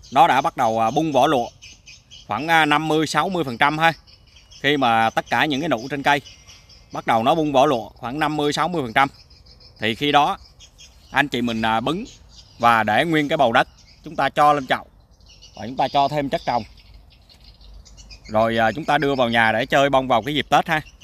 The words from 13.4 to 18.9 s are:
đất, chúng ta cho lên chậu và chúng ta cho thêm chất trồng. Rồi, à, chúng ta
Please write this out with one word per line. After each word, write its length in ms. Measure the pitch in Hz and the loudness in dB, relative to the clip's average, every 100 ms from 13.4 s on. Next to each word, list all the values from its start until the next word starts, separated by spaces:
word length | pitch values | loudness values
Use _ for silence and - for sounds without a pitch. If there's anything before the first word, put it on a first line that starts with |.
| 123 | 2
đất, 160 | 123 160 - - - | 2 0 -6 -20 -20
chúng 120 | 156 151 | -12 -4
ta 120 | 139 | -4
cho 240 | - 147 | 2 2
lên 140 | 147 131 | 2 -2
chậu 200 | 117 - _ _ _ - - - - | -6 -6 _ _ _ -20 -20 -20 -16
và 100 | 110 | -10
chúng 100 | 135 | -4
ta 120 | 135 | -2
cho 200 | 143 139 | 0 0
thêm 200 | 147 139 | -2 -4
chất 120 | 160 - | -4 -4
trồng. 160 | 120 104 - - - - - _ - - - - - - - - - - | -4 -6 -14 -20 -20 -20 -20 _ -20 -20 -20 -20 -20 -20 -20 -20 -20 -6
Rồi, 260 | 107 113 113 | -2 0 0
à, 160 | 113 | 0
chúng 120 | 110 | -2
ta 140 | 156 | -2